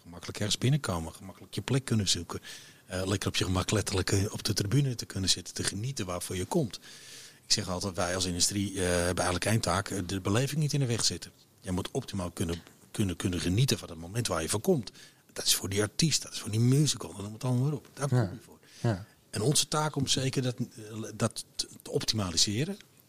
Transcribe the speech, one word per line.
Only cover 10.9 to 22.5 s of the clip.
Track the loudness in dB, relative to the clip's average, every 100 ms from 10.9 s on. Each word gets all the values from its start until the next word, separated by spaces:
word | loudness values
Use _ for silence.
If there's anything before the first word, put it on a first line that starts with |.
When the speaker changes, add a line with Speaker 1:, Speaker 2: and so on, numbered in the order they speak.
| 2
Speaker 1:
zitten. | 0 -2 -10 -18 _ _
Jij | -4
moet | -2 -2
optimaal | -4 -4 -4 -4
kunnen, | -4 -2 -4 -8 -20 -10
kunnen, | 0 0 0
kunnen | -2 0
genieten | 2 4 4 2
van | -2
het | -12
moment | -6 -4 -2
waar | 0
je | 0
voor | 0
komt. | 2 2 0 -12 -20 _ _
Dat | -4 2
is |
voor | 2 2
die | 0
artiest, | 0 2 2 2
dat | -2
is | -8
voor | -2
die | 2
musical, | 6 6 4 0 -6 -8
noem | -10
het | -6
allemaal | -2 2
maar | 2
op. | -2 -8
Daar | -6 2
Speaker 2:
Ja. | 2
Speaker 1:
kom | 2
je | -2
voor. | -14 -20 -20 -2
Speaker 2:
Ja. | 0 0 -6 -20 _
Speaker 1:
En | 0
onze | 2 4 2
taak | 0 0 0
om | 0
zeker | 2 2 2
dat, | 0 -2
eh, | -6 -8 -12 -10 -10
dat | 0 0 0 -8 -8
te, | -8 -10
te | -4
optimaliseren, | -2 0 0 0 2 2